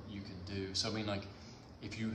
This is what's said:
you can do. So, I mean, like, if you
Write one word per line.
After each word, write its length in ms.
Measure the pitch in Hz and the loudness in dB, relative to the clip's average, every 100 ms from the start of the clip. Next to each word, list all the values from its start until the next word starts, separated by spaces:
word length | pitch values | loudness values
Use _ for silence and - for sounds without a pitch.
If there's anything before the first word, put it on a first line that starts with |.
| - | -4
you 120 | 101 | -4
can 140 | 101 90 92 | -4 -4 -2
do. 280 | 98 95 | 0 2
So, 160 | 98 113 | 4 4
I 40 | |
mean, 140 | 107 104 | 4 4
like, 160 | 98 - - - - - - | 2 0 -8 -10 -10 -12 -8
if 160 | 104 110 | -4 0
you 140 | 110 | 2